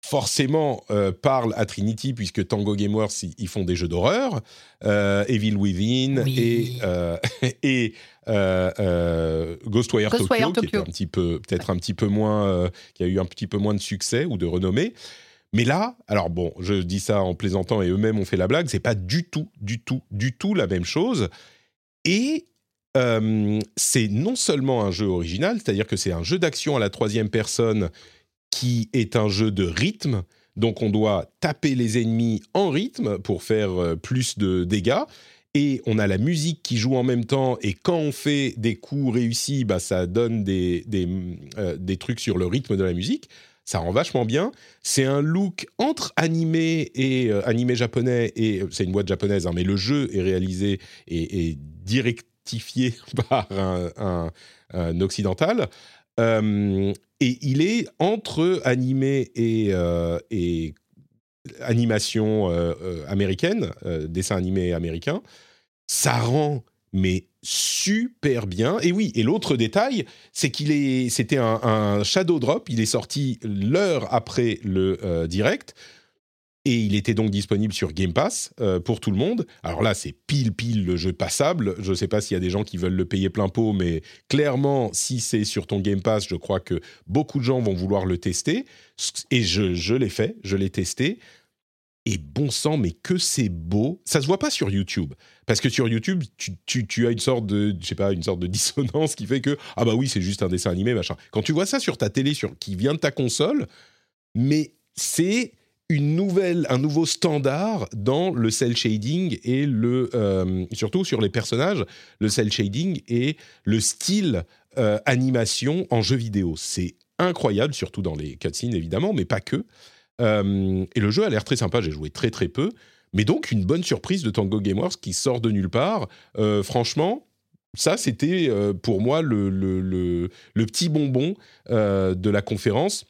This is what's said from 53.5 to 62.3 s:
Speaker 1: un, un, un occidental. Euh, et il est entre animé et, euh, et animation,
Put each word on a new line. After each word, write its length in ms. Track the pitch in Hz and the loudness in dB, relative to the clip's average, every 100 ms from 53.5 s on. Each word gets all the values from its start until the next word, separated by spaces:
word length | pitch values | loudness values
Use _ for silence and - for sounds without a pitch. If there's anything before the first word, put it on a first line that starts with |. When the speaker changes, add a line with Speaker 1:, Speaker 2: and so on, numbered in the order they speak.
Speaker 1:
un, 400 | 98 95 92 87 - | -2 -2 -2 -4 -4
un, 340 | 101 87 82 - - - _ | -4 -2 -4 -8 -20 -20 _
un 280 | 90 85 85 | -4 -2 0
occidental. 640 | 95 - 98 92 160 247 110 - - - _ - | -2 0 -2 0 0 0 -2 -6 -20 -20 _ 0
Euh, 720 | 117 113 107 104 101 95 98 - _ _ | 2 4 2 0 2 2 0 -4 _ _
et 160 | 135 123 | 0 2
il 200 | 127 135 | 0 2
est 240 | 170 233 190 _ | 2 2 -2 _
entre 600 | 170 220 - - 170 180 131 | 0 0 -4 0 2 2 2
animé 640 | 127 127 135 135 139 123 - | 0 2 2 2 0 -2 0
et, 320 | 117 113 107 | 0 2 2
euh, 460 | 92 87 85 85 85 - | 2 2 0 0 -2 -4
et 420 | 107 87 85 80 78 _ _ _ _ _ _ - - | -2 0 -2 -4 -10 _ _ _ _ _ _ -20 -12
animation, 880 | 127 117 117 107 - 113 107 | 0 2 4 2 0 0 2